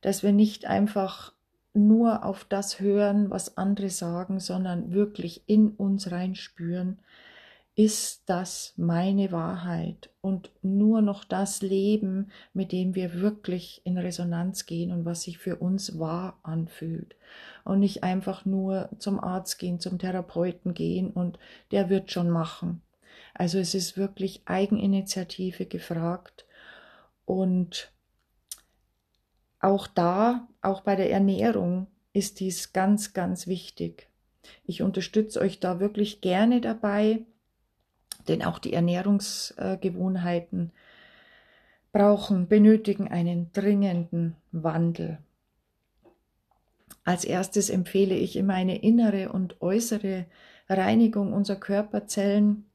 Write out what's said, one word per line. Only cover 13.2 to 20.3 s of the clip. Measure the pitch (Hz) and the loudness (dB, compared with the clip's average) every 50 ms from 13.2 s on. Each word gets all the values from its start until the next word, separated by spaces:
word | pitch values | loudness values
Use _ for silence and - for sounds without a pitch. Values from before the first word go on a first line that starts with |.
| 190 208 214 208 - - 180 180 175 - - - _ | -2 -2 -2 -2 -6 -6 -6 -6 -8 -12 -20 -10 _
in | 180 180 | -4 -2
Resonanz | 180 175 180 170 - 175 175 170 170 175 185 190 - - | -2 -2 -4 -4 -4 -4 -4 -2 -2 -2 -4 -4 -8 -10
gehen | - 170 165 175 180 | -8 -6 -4 -4 -2
und | 180 175 165 | -2 -4 -4
was | 170 170 170 | -4 -6 -6
sich | - - 170 - | -8 -10 -12 -8
für | - 185 170 | -6 -8 -6
uns | - 165 180 190 190 - - - 160 | -2 -2 -2 -2 -2 -4 -6 -6 -6
wahr | 160 156 165 175 185 185 175 _ | -4 -4 -4 -6 -6 -8 -12 _
anfühlt. | _ 160 160 165 165 165 - - 160 165 165 165 165 _ - _ _ - - - - - - - _ | _ -6 -4 -4 -4 -6 -8 -10 -8 -8 -8 -8 -10 _ -18 _ _ -20 -20 -20 -20 -20 -20 -14 _
Und | - 196 196 | 0 2 4
nicht | 202 196 202 - | 4 2 2 -2
einfach | - 185 185 190 190 196 190 - - | -2 -2 -2 -2 -2 -4 -8 -4 -2
nur | 196 190 190 190 190 190 190 - - - - | -2 -2 0 0 -2 -2 -4 -4 -6 -12 -8
zum | - 208 196 - | -4 -4 -4 -2
Arzt | - 180 180 185 180 - - - | -4 -4 -4 -4 -6 -8 -8 -6
gehen, | - 180 175 170 | -4 -6 -4 -4
zum | - 185 185 175 | -4 -6 -6 -4
Therapeuten | - 185 180 185 175 - | -4 -4 -4 -4 -6 -4